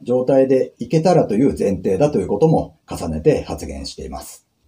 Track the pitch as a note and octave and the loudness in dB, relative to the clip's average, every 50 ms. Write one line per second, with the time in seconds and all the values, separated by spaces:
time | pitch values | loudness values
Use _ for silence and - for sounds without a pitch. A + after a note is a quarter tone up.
0 | - A2+ B2 B2+ B2 D3 C#3 C3+ C3+ B2+ C3+ B2+ - - - - A#2 - E3 D#3+ | -4 -2 -2 0 2 2 4 4 4 4 4 2 0 -2 -6 -12 -6 -2 0 2
1 | D#3+ F#3 F3 D3+ - - G#2+ G#2 C#3+ C3+ - - G#2+ G2+ F#2+ F2+ - G#2+ F#2+ F#2 | 4 4 4 4 2 2 2 2 2 2 2 0 -2 -2 -2 -2 -2 -2 0 2
2 | - - - A2 F#2 F#2+ G#2 G2 D#3+ D#3+ D3+ - - - - _ _ - E2 D#2+ | 2 2 2 0 -2 -2 0 2 2 4 2 2 -2 -6 -12 _ _ -14 -12 -8
3 | F2 E2 D#2+ D#2 D#2 D#3 C3 - - - F2+ - - - C2+ C2+ - - - - | -6 -6 -4 0 2 2 2 2 0 -6 -8 -10 -10 -12 -12 -12 -12 -14 -14 -14
4 | C2 C2 - - - - - - _ _ _ _ _ | -12 -12 -12 -14 -14 -16 -20 -20 _ _ _ _ _